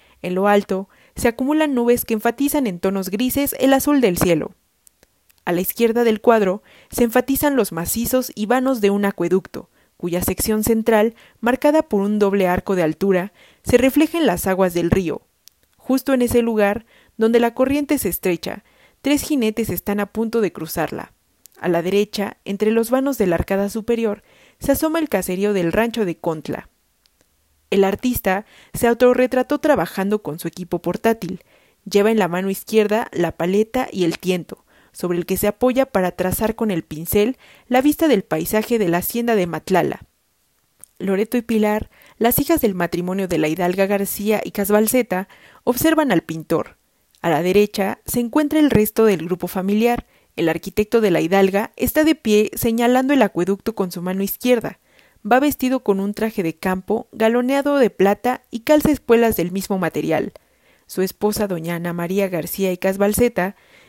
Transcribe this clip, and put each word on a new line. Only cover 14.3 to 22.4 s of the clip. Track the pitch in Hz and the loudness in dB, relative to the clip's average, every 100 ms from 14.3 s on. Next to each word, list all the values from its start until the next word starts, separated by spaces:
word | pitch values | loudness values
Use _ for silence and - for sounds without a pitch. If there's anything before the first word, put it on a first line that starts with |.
| 170 | 0
aguas | 196 190 190 | -2 0 0
del | 170 170 | 0 0
río. | 190 165 - _ _ _ _ _ _ | 0 0 -8 _ _ _ _ _ _
Justo | - 262 - | -2 -2 0
en | 262 | 0
ese | 240 240 | 2 2
lugar, | 233 214 202 214 - _ _ - | 2 2 0 0 -10 _ _ -2
donde | 220 233 | 2 4
la | 233 | 2
corriente | 233 262 285 285 285 | 0 0 0 0 -2
se | 190 | -2
estrecha, | 175 190 170 - - _ _ _ _ | -2 -2 -4 -6 -12 _ _ _ _
tres | 269 285 | -2 0
jinetes | - 294 220 214 220 | 0 0 0 -2 -4
están | 175 - 202 | -4 -4 -4
a | 202 | -4
punto | 214 226 233 | -4 -2 0
de | 190 | -2
cruzarla. | - 160 - 160 - - _ _ _ _ _ | -4 -8 -6 -6 -6 -14 _ _ _ _ _
A | 190 | -2
la | 170 | -2
derecha, | 170 196 208 - 202 - | 0 0 0 -4 -6 -8